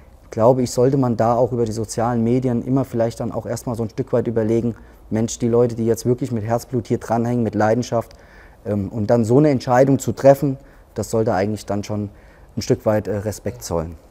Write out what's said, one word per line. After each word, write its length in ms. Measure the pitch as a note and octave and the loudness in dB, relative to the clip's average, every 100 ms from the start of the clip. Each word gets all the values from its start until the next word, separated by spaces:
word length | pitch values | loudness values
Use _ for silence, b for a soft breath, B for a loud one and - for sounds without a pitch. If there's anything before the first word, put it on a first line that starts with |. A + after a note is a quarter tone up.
| b b - | b b -12
glaube 340 | - A2+ C3 | 2 4 4
ich, 80 | B2 | 0
sollte 260 | - B2+ C#3 | 2 2 2
man 200 | B2+ A2 | 0 2
da 180 | A2+ A#2+ | 2 2
auch 160 | B2 | 0
über 140 | A#2 A2+ | 0 -2
die 80 | |
sozialen 500 | G#2+ G#2+ - A2+ A#2+ | -4 -6 -2 -2 0
Medien 420 | A2+ B2+ B2+ A#2+ - | 2 0 0 -2 0
immer 180 | C3+ | -2
vielleicht 360 | B2+ A#2+ A#2 - | -2 -2 -2 -2
dann 120 | A#2+ | -8
auch 140 | A#2 A2 | -6 -8
erstmal 300 | A#2 - A2+ | -8 -6 -6
so 80 | |
ein 60 | A2+ | -6
Stück 220 | - - | -6 -2
weit 160 | A#2+ A2+ | -2 0
überlegen, 480 | A2+ A2 A2+ A#2 A2 B B - | -2 0 0 0 -6 B B -6
Mensch, 300 | G#2+ A#2 - | -2 -2 -2
die 100 | A#2+ | 0
Leute, 260 | A#2 B2 A#2 | 2 2 0
die 100 | A2+ | 0
jetzt 200 | A2+ A#2+ | 0 0
wirklich 260 | B2+ C3+ | -2 -2
mit 120 | A#2 | -4
Herzblut 440 | G#2 A#2+ - B2 G2+ | -2 -4 -2 -6 -2
hier 100 | A#2 | -4
dranhängen, 460 | - A#2 A#2 B2 | 0 -2 0 0
mit 120 | A2 G#2 | 0 0
Leidenschaft, 580 | A2 A#2 A#2+ A#2+ - B B B B B - | 2 2 0 -4 -4 B B B B B -6
ähm, 240 | G#2 F#2+ | -4 -4
und 200 | A#2 G#2 | -4 2
dann 140 | A#2+ | 2
so 140 | G#2+ B2 | 4 4
eine 120 | D3+ | 4
Entscheidung 500 | C3 C3 B2 C#3 C3 | 2 2 4 4 4
zu 140 | - | 0
treffen, 440 | G#2+ C3+ C#3 C#3+ C3 b b b | 2 6 6 2 -4 b b b
das 180 | - G#2 | -8 -4
sollte 220 | A2+ A2+ | 0 0
eigentlich 320 | F#2 G#2 G#2+ - | 0 0 -4 -6
dann 180 | G2+ | -6
schon 260 | G2+ G#2 G#2 b b b b - | -4 -6 -6 b b b b -10
ein 60 | |
Stück 240 | - B2 - | -2 0 2
weit, 220 | G#2+ G#2 | 0 0
äh, 100 | G#2 | -4
Respekt 440 | G#2 G2 G#2 - | -4 -6 -8 -10
zollen. 360 | - E2+ E2 E2 - | -6 -4 -4 -10 -20